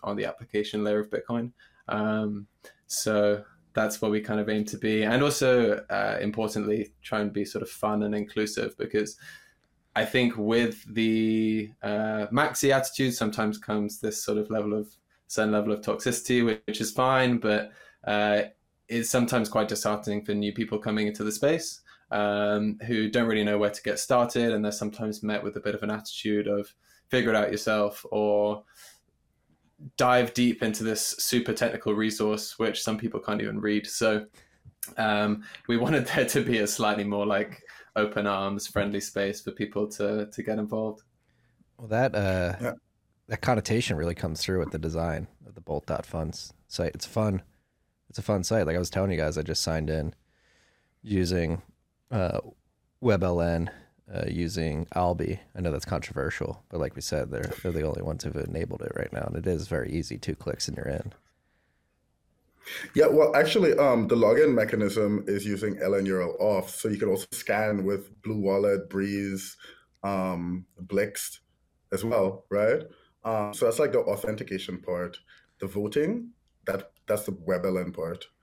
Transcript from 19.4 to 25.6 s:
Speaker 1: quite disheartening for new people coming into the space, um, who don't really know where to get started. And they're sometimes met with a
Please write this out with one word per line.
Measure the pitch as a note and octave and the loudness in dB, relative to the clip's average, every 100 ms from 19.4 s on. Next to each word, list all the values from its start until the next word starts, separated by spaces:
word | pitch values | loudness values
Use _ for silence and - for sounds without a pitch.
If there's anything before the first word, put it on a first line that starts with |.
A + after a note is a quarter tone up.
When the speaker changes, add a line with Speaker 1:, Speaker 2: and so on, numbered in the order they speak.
| G#2+ | 2
Speaker 1:
quite | A2 G#2 | 2 0
disheartening | G#2+ G#2+ G#2 - G#2 | 0 0 -2 -2 -4
for | G#2 | -2
new | G#2 G#2 | -2 0
people | G#2 A2 G#2+ | -2 -2 -2
coming | A2 G#2+ G#2 | -2 0 0
into | G#2+ | -2
the | G#2+ | -4
space, | G#2+ C#3+ E3 - - _ - - | 2 2 2 -2 -12 _ -20 -6
um, | G#2 G#2 G#2 G#2 G#2 G#2+ G#2+ A2+ | 0 2 2 2 2 0 -2 -2
who | A#2 G#2+ | 0 2
don't | A#2+ A#2 | 2 2
really | G#2+ | 2
know | G#2 G#2 | 2 2
where | G#2 | 2
to | - | 0
get | G#2 G#2 | -4 -2
started. | - B2 A#2+ B2 A#2 | 2 4 4 2 0
And | A2 | 0
they're | G#2+ | -2
sometimes | G#2 G#2 - A2 G#2+ | -2 -6 -4 -6 -4
met | G#2 G#2 | -4 -4
with | G2+ | -4
a | G2+ | -6